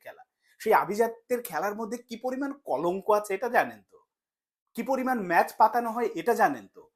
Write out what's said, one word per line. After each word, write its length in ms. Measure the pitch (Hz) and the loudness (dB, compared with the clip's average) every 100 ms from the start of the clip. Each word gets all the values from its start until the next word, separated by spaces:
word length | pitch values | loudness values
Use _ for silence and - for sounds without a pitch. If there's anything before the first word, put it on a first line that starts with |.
খেলা।" 200 | 120 - - _ _ _ | -18 -20 -20 _ _ _
সেই 140 | 226 | 2
আভিজাত্যের 720 | 170 151 208 226 - - 247 | 4 4 0 0 -2 -4 -4
খেলার 320 | - 156 196 | -4 -4 -4
মধ্যে 220 | 208 220 240 | -4 -8 -10
কি 200 | - 226 | -10 -10
পরিমাণ 360 | 254 262 277 277 | -6 -4 -6 -8
কলঙ্ক 460 | - 135 175 190 - | -6 -2 -2 0 2
আছে, 240 | 208 208 | 2 0
এটা 140 | 190 240 | -4 0
জানেন 340 | 214 127 107 _ | 0 0 -4 _
তো? 80 | _ _ _ _ _ _ _ _ | _ _ _ _ _ _ _ _
কি 80 | - | -8
পরিমাণ 440 | 233 262 262 247 185 | -4 -2 0 -2 2
ম্যাচ 280 | 170 - - | 2 2 4
পাতানো 320 | 220 240 233 | 2 4 -2
হয়, 180 | 226 240 | -2 -4
এটা 200 | 165 165 | -2 0
জানেন 320 | 220 190 123 98 | 4 2 0 -10
তো? 140 | - - | -20 -20